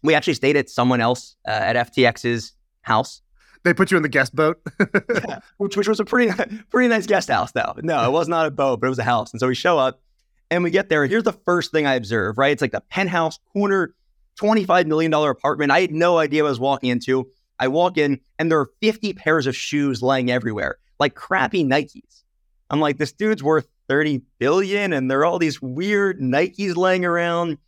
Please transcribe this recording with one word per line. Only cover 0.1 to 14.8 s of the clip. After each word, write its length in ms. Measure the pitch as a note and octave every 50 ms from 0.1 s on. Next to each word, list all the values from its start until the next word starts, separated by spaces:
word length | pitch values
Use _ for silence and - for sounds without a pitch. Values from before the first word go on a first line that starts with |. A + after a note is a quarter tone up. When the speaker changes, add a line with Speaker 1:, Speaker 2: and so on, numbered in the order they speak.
| D#3+
Speaker 1:
actually 220 | D3+ - - D3+
stayed 200 | - - C3+ D3
at 140 | C#3+ B2+ -
someone 320 | - - B2 B2 B2+ B2
else, 340 | A2+ A#2 B2 - - - _ _ _
uh, 40 | -
at 240 | G#2+ G#2+ G#2 F#2+ A2+
F 160 | A#2+ A#2 -
T 140 | _ - B2+
X's 480 | A#2+ A2+ - - A#2+ A#2+ A2+ A2 - _ _ _ _ _ _
house. 400 | _ - A2+ A2 B2 - - - _ _ _ _ _ _ _ _ _
Speaker 2:
They 100 | F3 E3+
put 180 | - F#3+ -
you 60 | F#3
in 60 | F3 D3+
the 60 | D3
guest 260 | B2 C#3+ C3 B2 -
boat? 260 | C3+ D#3 D#3 E3+ _ _ - - _
<laughs> 80 | G#3 - - G3+ - - A#3
Speaker 1:
Yeah, 260 | G3 - - - - _ _ _
which, 180 | _ G3+ G3 G3
which 120 | G3 G3+
was 120 | G3+ A3 G3+
a 60 | G#3
pretty, 260 | - - B3 B3 A3 F#3 F#3+ G3+ - G3+ A3 -
<laughs> 40 | _
pretty 180 | - B3 B3+
nice 180 | A#3+ A#3 A3 F#3
guest 240 | G#3+ G#3 G3+ - -
house, 220 | C3 - - -
though. 240 | - B2 - - - -
No, 260 | - E3 D#3+ C#3 A2+
it 40 | A#2+
was 160 | C3+ D#3+ E3+
not 180 | D3+ E3+ E3 D#3+
a 60 | D3+
boat, 280 | D3 - C#3 C3+ B2+ A2
but 80 | B2
it 20 | C3
was 100 | C3 B2+
a 40 | A#2
house. 300 | B2 B2 C3 B2+ - -
And 60 | A#2+
so 80 | B2+
we 80 | B2+ B2+
show 220 | - - F3+ F3
up, 240 | D3 C3 C3 B2+ _ _ _ _ _ _ _ _ _ _ _
and 140 | D#3+ F3+ F3
we 80 | E3+
get 180 | D#3+ F#3+ F#3+ F#3+
there. 160 | D#3+ D3+ C#3+
Here's 180 | C3+ G3 A3+ A3+
the 100 | A3 F#3+
first 380 | - _ - F3 F3 - -
thing 140 | - D#3+ D3+
I 100 | C#3+ C3
observe, 420 | B2+ A2+ F#2+ A#2 A2+ G2 G2+ G#2+
right? 140 | A2+ C3+ C#3+
It's, 100 | D3 -
like, 100 | C#3+ A#2+
the 100 | - -
penthouse 580 | _ _ - F#3 G3 F3+ F3+ E3+ E3 D#3+ - - _ _
corner, 420 | _ G3+ G3+ G3+ G3 G3 F3 - _ _ _ _ _ _ _ _ _
twenty-five 520 | - - G#3 A3 A3 F#3+ F#3 E3+ F3+